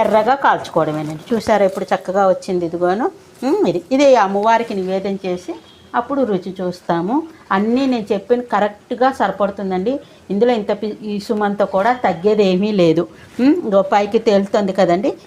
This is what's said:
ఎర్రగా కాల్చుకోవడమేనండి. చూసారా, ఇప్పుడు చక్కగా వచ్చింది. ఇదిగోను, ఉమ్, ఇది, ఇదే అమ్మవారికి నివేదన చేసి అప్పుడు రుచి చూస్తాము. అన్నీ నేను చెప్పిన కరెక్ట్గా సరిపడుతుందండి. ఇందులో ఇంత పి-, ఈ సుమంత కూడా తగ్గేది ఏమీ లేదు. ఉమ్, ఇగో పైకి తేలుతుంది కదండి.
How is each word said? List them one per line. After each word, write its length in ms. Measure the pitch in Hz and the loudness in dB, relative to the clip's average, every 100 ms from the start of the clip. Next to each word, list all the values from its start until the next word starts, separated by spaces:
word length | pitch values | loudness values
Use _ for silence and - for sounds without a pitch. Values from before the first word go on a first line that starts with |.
ఎర్రగా 320 | 208 220 220 269 262 | 4 2 2 2 2
కాల్చుకోవడమేనండి. 800 | 185 - 165 156 151 151 156 - | 0 -2 -2 -2 -2 -8 -10 -6
చూసారా, 320 | 226 233 208 190 | -4 0 2 2
ఇప్పుడు 160 | 190 190 | 0 -4
చక్కగా 300 | - - 190 196 | -4 -2 2 2
వచ్చింది. 320 | 180 - 180 170 | 0 -2 -4 -4
ఇదిగోను, 360 | 170 180 196 339 - - - 262 | -2 -2 0 -4 -8 -20 -8 -2
ఉమ్, 120 | 403 214 | 0 0
ఇది, 120 | 170 - 269 | -2 -2 4
ఇదే 120 | 285 247 190 | 4 4 2
అమ్మవారికి 480 | 196 220 226 233 202 | 0 2 2 0 -4
నివేదన 380 | 185 190 196 196 185 | -4 -4 -4 -4 -6
చేసి 260 | 180 - - - - - 247 | -6 -8 -14 -16 -20 -6 -4
అప్పుడు 220 | 240 277 240 | -2 -2 0
రుచి 220 | 185 190 185 | -2 -4 -6
చూస్తాము. 560 | 180 180 - 170 180 285 330 - - 196 | -8 -6 -4 -2 -2 -2 -4 -12 -4 -2
అన్నీ 260 | 214 247 277 | 0 0 0
నేను 140 | 240 196 | -2 -2
చెప్పిన 280 | 196 - 240 240 | -4 0 -2 0
కరెక్ట్గా 560 | 208 208 - - 240 262 254 | 0 0 -4 -10 0 0 2
సరిపడుతుందండి. 720 | 202 190 196 196 190 185 208 285 - - - | -2 0 -4 -2 -4 -2 -2 -4 -8 -18 -6
ఇందులో 200 | 202 240 233 | 0 2 2
ఇంత 120 | 208 208 | -2 -4
పి-, 180 | 214 208 214 | -6 -8 -8
ఈ 20 | 208 202 | -6 -4
సుమంత 360 | 214 208 202 196 | -2 -2 0 0
కూడా 160 | 190 226 247 | 0 0 0
తగ్గేది 400 | 196 170 202 214 196 | -2 0 0 2 2
ఏమీ 180 | 185 214 208 | 2 2 4
లేదు. 240 | 170 160 170 - - - | 4 4 -2 -8 -12 0
ఉమ్, 140 | 262 349 220 | 2 2 2
ఇగో 160 | 196 190 | 2 4
పైకి 260 | 208 202 220 220 | 2 2 0 2
తేలుతుంది 440 | 196 196 220 196 190 | 2 2 0 0 2
కదండి. 320 | 175 175 185 - | 2 2 0 -4